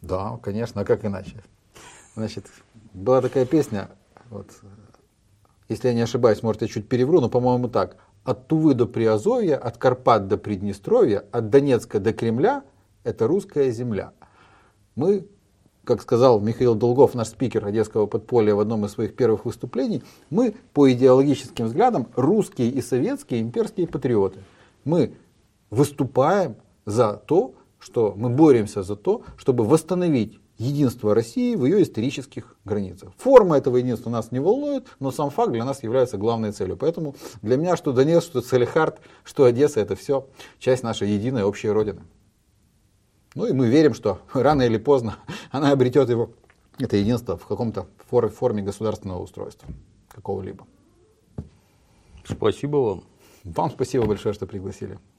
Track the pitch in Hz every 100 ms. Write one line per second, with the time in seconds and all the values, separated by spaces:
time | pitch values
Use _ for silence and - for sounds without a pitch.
0 | 82 92 101 117 - 101 117 - 101 107
1 | 110 98 90 - - _ _ - - -
2 | - - 110 107 - - _ - - 95
3 | 95 127 123 139 127 160 139 104 95 -
4 | _ _ - 107 98 - 101 101 104 _
5 | _ _ _ _ _ _ _ 110 - 117
6 | 117 123 117 104 113 107 110 - 104 123
7 | 127 175 120 127 127 123 123 117 92 -
8 | _ _ - 127 - 160 156 127 120 -
9 | 113 110 185 254 208 135 120 - 135 127
10 | - 117 95 98 - 101 101 95 - 226
11 | - 101 - 120 113 139 143 120 - 110
12 | 98 107 113 113 180 285 - _ _ _
13 | 120 - 113 185 196 - 135 113 123 101
14 | - _ - _ _ _ _ _ _ -
15 | 156 208 170 _ _ _ _ _ - 120
16 | - 120 131 113 101 117 127 110 120 123
17 | 123 120 110 - 127 110 101 107 104 117
18 | 104 113 - 123 107 104 107 113 101 -
19 | 107 - 120 110 120 - - 226 262 180
20 | - - _ 165 254 - _ - 139 123
21 | 131 127 143 131 - - 113 127 247 208
22 | 117 - 135 214 - - 120 135 123 127
23 | 165 277 - 120 113 120 220 - 170 160
24 | 131 117 196 - - _ _ _ - 170
25 | 120 - _ _ _ _ _ 107 143 -
26 | 131 - 139 202 170 107 _ _ - 104
27 | 113 101 - 160 254 - _ _ - -
28 | 110 98 120 123 160 123 104 - 92 101
29 | - 214 - - - 123 107 156 156 180
30 | 175 143 107 - _ _ 117 143 139 113
31 | 107 104 117 - 247 226 127 202 170 -
32 | 120 143 131 - - _ - 104 95 87
33 | - - 247 269 196 147 131 123 123 113
34 | - 117 110 127 147 254 294 277 - -
35 | 135 127 147 - 240 117 123 135 110 127
36 | 123 101 104 117 107 101 92 90 139 170
37 | 156 139 - - 104 127 170 170 - 120
38 | 139 165 160 127 117 131 120 - 156 -
39 | - - - - 131 120 143 - 98 95
40 | - 135 131 _ - _ - 127 117 107
41 | 101 104 113 131 101 101 110 104 104 87
42 | - _ _ _ _ _ _ _ _ _
43 | _ _ _ - 220 139 123 135 156 113
44 | 107 92 - 131 123 151 123 110 120 139
45 | 117 87 - - - 135 143 139 127 135
46 | 127 117 113 - _ _ _ _ 127 104
47 | 101 120 120 87 - 104 120 98 92 _
48 | - 120 113 - 127 104 98 98 110 104
49 | 101 90 90 - 95 - - - - _
50 | _ - - 98 95 98 - _ _ _
51 | _ _ _ - - _ _ _ _ _
52 | _ - - 104 107 98 143 147 123 95
53 | - _ _ _ - 82 165 - 127 135
54 | 110 104 - 101 92 104 95 98 101 101
55 | _